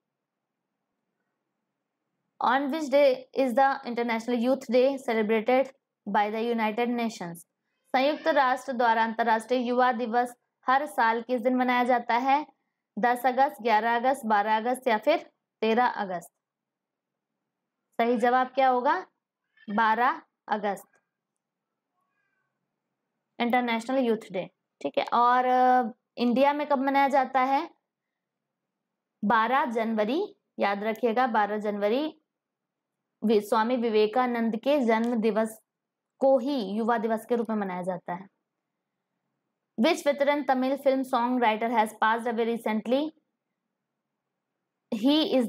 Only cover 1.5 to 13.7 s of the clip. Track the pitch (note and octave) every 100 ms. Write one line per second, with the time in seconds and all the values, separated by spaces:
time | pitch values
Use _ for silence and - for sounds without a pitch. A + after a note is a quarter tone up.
1.5 | _ _ _ _ _ _ _ _ - A3
2.5 | C4 C#4+ D#4+ D4 C#4 C#4+ B3+ - - C4+
3.5 | A3+ C4+ C4+ - A#3 A#3+ A3+ A3+ A#3+ A#3+
4.5 | C4+ B3+ B3 C4 C#4 C4+ A3+ G#3 A3+ A3
5.5 | B3+ C4 - _ _ - G#3+ G#3 A3 A#3
6.5 | A#3 G#3+ G#3+ A#3+ A#3+ A#3 - F3 E3+ -
7.5 | _ _ _ _ B3+ C#4 D4+ D#4+ D4 B3+
8.5 | B3+ C4+ B3 A#3+ A3+ A3+ A3 A#3 A3 A3
9.5 | B3+ A#3+ B3 B3 A#3 A#3+ A#3 B3 - _
10.5 | _ - C4+ D4 C4+ A3+ A#3 A#3 B3+ A#3+
11.5 | B3+ B3 B3 B3 B3 A#3 A#3 C4 C#4 D4+
12.5 | _ _ _ _ - A#3 G#3 C4 B3 C#4
13.5 | D4 A3+